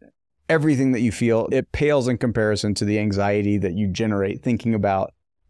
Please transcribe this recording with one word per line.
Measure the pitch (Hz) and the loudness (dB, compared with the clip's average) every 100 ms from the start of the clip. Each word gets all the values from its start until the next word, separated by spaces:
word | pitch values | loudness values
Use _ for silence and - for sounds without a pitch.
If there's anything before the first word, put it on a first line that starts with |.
| - _ _ _ - | -18 _ _ _ -2
everything | 160 151 135 135 | 0 2 2 2
that | 123 | 2
you | 117 | 0
feel, | - 117 113 - | 0 2 2 0
it | 131 127 | -2 -2
pales | - 151 147 123 | -2 0 2 0
in | 120 | -2
comparison | 127 113 107 104 104 | -2 0 0 0 -2
to | 98 | -2
the | 104 107 | 0 0
anxiety | 107 98 101 104 101 101 | 0 0 0 2 2 0
that | 92 | 0
you | 90 104 | -2 -2
generate | 90 113 101 98 - | -2 0 0 -2 -2
thinking | 131 113 117 | -2 -2 0
about | 110 101 95 - - _ _ | 0 0 0 -2 -8 _ _